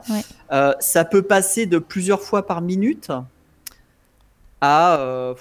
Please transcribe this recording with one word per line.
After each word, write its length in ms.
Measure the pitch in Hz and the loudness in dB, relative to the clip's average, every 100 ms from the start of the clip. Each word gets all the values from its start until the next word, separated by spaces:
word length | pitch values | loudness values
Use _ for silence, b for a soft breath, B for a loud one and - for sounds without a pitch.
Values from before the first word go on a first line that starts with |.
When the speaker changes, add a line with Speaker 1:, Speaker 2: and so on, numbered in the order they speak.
| - | -4
Speaker 1:
Ouais. 120 | 214 B B - | -6 B B -4
Speaker 2:
Euh, 200 | 139 139 - | 2 2 2
ça 260 | - 170 165 | 0 0 2
peut 160 | 202 | 2
passer 460 | 190 202 190 - 214 | 4 2 2 -2 0
de 100 | 170 | 0
plusieurs 440 | 160 196 185 196 | -2 -6 -2 -2
fois 260 | - 202 196 | -2 -4 -2
par 140 | 170 | -4
minute 500 | 175 185 214 320 - 131 131 _ _ _ - b b b _ _ _ _ _ - | -4 -2 -2 -2 -6 -8 -8 _ _ _ -20 b b b _ _ _ _ _ -4
à, 360 | 143 151 175 160 | 2 4 4 2
euh, 380 | 131 127 127 123 | 0 -6 -6 -10